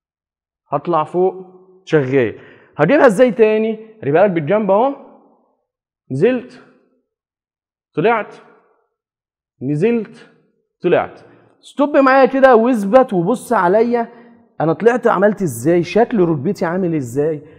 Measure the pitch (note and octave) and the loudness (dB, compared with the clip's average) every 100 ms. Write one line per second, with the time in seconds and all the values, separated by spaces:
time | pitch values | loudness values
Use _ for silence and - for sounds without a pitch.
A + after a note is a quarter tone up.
0 | _ _ _ _ _ _ _ C#3+ F3 D#3+ | _ _ _ _ _ _ _ -6 -2 -2
1 | D3+ F3 F#3 F3+ - - _ _ - D#3 | -2 -2 -2 -4 -12 -20 _ _ -2 -2
2 | B2+ C3+ A2+ - - - _ - D#3+ C#4+ | 0 0 0 -4 -16 -20 _ -2 0 4
3 | B3+ F#3+ B3+ G#3+ G#3+ G#3+ A3 G#3+ - - | 4 4 2 2 2 2 -2 -6 -12 -10
4 | C3+ D3+ G#3 E3 C#3+ G#3 G3+ G3 C4 C#4 | -2 2 2 0 -2 -2 0 0 0 -4
5 | - - _ _ _ _ _ _ _ _ | -14 -20 _ _ _ _ _ _ _ _
6 | - C3 A3 B3+ - - - _ _ _ | -12 -2 -2 -2 -6 -18 -20 _ _ _
7 | _ _ _ _ _ _ _ _ _ - | _ _ _ _ _ _ _ _ _ -4
8 | F#3+ A3+ G3+ - - _ _ _ _ _ | -2 -2 -4 -16 -20 _ _ _ _ _
9 | _ _ _ _ _ _ B2+ D3 G#3+ A#3 | _ _ _ _ _ _ -8 -2 -2 -2
10 | G3+ - - _ _ _ _ _ F3 C#3+ | -6 -14 -20 _ _ _ _ _ -2 -2
11 | F2+ - - _ _ _ - - D4 D4 | -2 -10 -20 _ _ _ -14 -4 0 2
12 | C4+ C4+ B3+ C4+ C4 A3+ A#3 A#3+ G3 B3+ | 4 4 2 4 4 6 4 0 2 2
13 | B3+ F#3 E3+ B3 - A3+ F3 G#3 A#3 A#3+ | 2 0 -2 -4 -2 -2 0 2 0 -2
14 | A#3 - - _ _ - D#3 D#3 A3 B3 | -6 -12 -20 _ _ -4 -4 0 0 0
15 | A3+ F3+ G#3 G3+ F3+ A2+ C3+ F3 E3 G3+ | 0 0 0 0 -4 -4 -2 0 0 0
16 | A#3 A3+ E3+ D#3 C#3+ G3+ F3 F3+ F3+ D#3+ | 0 0 0 -2 -4 -6 -6 -4 -4 -4
17 | B2 B2 D3+ D3+ - | -6 -4 -4 -6 -12